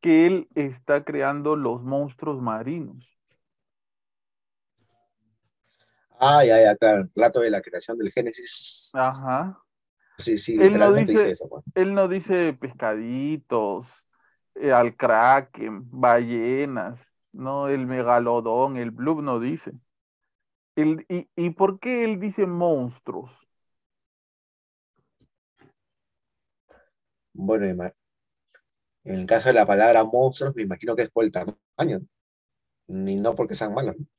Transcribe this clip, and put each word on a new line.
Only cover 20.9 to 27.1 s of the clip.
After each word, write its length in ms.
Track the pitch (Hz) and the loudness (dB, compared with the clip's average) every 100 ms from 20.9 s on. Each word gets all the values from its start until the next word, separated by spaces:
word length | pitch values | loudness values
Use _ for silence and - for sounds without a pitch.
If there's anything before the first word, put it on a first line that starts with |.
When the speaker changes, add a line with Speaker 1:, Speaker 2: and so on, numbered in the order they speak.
| 160 - | 0 -4
Speaker 1:
y, 180 | 180 - - | -10 -8 -4
¿y 140 | 170 | -4
por 280 | 160 196 196 | 0 0 0
qué 260 | 247 247 | -6 -4
él 160 | 226 208 | -2 -4
dice 260 | 208 190 190 | -6 -4 -4
monstruos? 840 | 175 170 151 123 123 - 95 127 _ _ _ _ _ _ _ _ _ _ _ _ _ _ _ _ _ _ _ _ _ _ _ _ _ _ _ _ _ _ _ _ _ _ _ _ _ _ | 0 0 0 -4 -10 -14 -14 -14 _ _ _ _ _ _ _ _ _ _ _ _ _ _ _ _ _ _ _ _ _ _ _ _ _ _ _ _ _ _ _ _ _ _ _ _ _ _